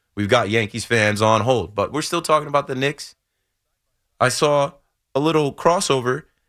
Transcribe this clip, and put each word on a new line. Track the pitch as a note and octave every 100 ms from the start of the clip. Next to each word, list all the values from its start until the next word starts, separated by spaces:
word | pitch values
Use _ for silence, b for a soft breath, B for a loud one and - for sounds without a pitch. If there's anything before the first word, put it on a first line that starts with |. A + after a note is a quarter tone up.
| _
We've | - G2+
got | B2 G2+
Yankees | A2+ G#2 A#2
fans | - A#2 G#2 G#2
on | A2 A2
hold, | A2 B2 F2+ G2+
but | F#2+
we're | C3
still | D#3 E3+
talking | D#3+ D#3 D3
about | C#3+ C#3+
the | B2+
Knicks. | C#3 D3 - _ _ _ _ _ _ _ _ _ _ _
I | B2
saw | - D3+ D3 C#3+ - _ _ _
a | C3+
little | D#3 D#3 C#3+
crossover | - E3 F3+ - C3+ B2 C#3 - _